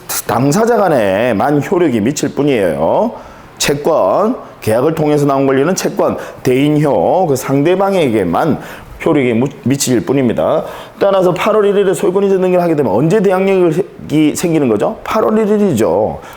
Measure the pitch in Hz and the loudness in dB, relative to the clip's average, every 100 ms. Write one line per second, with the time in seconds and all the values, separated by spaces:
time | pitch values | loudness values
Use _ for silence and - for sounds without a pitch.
0 | - - - 110 139 175 226 233 190 139 | -10 -10 -4 0 2 2 2 2 2 2
1 | 101 95 123 104 127 147 - 175 170 117 | 2 0 0 0 0 0 0 0 2 2
2 | 107 151 143 - 147 123 90 73 82 139 | 0 -2 -4 -2 0 2 0 0 0 0
3 | 226 - - - - - - 147 170 143 | -2 -6 -18 -20 -20 -6 -4 -2 0 2
4 | 95 135 214 247 - - 107 110 147 160 | 2 2 0 -2 -10 -10 -2 0 0 0
5 | 151 147 143 135 135 135 147 190 - - | 0 2 2 2 2 2 0 -2 -4 -2
6 | 156 95 - - 135 127 147 151 151 107 | -2 -2 -10 -6 -2 2 2 2 2 2
7 | 92 160 180 131 - 139 151 185 196 190 | 2 0 0 -2 -2 0 2 0 0 0
8 | 139 110 90 90 156 107 - - - - | 0 0 0 0 0 -2 -6 -18 -20 -6
9 | 170 151 123 113 139 - 113 139 - 120 | 0 0 0 0 -2 -4 -4 -2 0 0
10 | - 139 123 90 87 156 - - - - | 0 0 0 0 0 -2 -4 -12 -16 -2
11 | 196 196 180 160 214 220 202 196 190 180 | 0 2 0 0 0 2 2 2 0 0
12 | - 190 196 190 185 180 175 147 123 101 | 0 0 0 0 2 0 0 0 0 2
13 | 160 220 196 185 190 190 175 156 - - | 2 2 2 2 2 2 2 0 -4 -8
14 | - 151 151 - 175 160 131 104 160 220 | -4 2 2 0 0 0 2 2 0 -4
15 | - 220 214 214 208 208 208 113 98 90 | -4 -2 0 2 2 2 2 2 2 2
16 | 101 71 - | 0 -4 -14